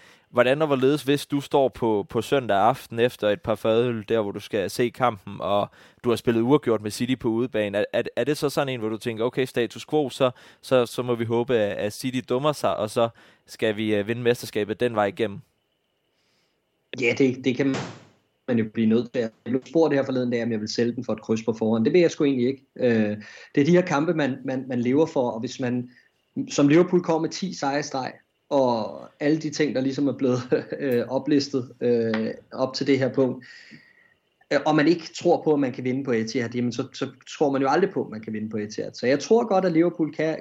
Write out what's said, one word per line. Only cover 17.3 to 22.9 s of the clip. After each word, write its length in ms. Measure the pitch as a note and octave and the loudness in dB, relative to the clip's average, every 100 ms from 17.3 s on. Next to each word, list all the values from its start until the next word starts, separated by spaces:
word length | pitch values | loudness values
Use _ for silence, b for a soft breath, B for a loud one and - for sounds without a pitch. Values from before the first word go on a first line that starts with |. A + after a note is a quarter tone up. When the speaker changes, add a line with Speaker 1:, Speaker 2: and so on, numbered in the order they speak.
| B2+ C3+ | 2 -2
Speaker 2:
det 120 | B2+ | 0
kan 180 | C#3 C3 - - - _ _ _ - | -2 -2 -6 -14 -20 _ _ _ -4
man 100 | A#2 | -2
jo 80 | A2 | -2
blive 140 | A#2 A2 | 0 2
nødt 260 | A2+ A#2+ | 2 0
til. 60 | C3 | -4
Jeg 100 | A2+ - | -4 -6
blev 180 | - C3 - | -4 -4 -2
spurgt 280 | E3 D#3 | 2 2
her 120 | C#3+ B2+ | 2 0
forleden 260 | B2+ B2 | -2 0
dag, 120 | A#2+ | -2
om 80 | A#2 | -2
jeg 80 | A2 | -4
vil 100 | G#2+ | -4
sælge 260 | - A#2 A#2+ | -2 -2 -2
den 80 | |
for 100 | A#2 | -6
et 80 | A2 | -6
kryds 220 | - A2+ | -2 -4
på 100 | A2 | -2
forhånd. 320 | A2 A2 A2+ A2+ | -2 0 2 4
Det 80 | |
vil 80 | F3 | 4
jeg 100 | E3 | 4
sgu 120 | - | 2
egentlig 240 | C#3+ C3 A#2+ | 0 2 0
ikke. 160 | C#3 _ - | -2 _ -2
Øh, 420 | B2+ | 2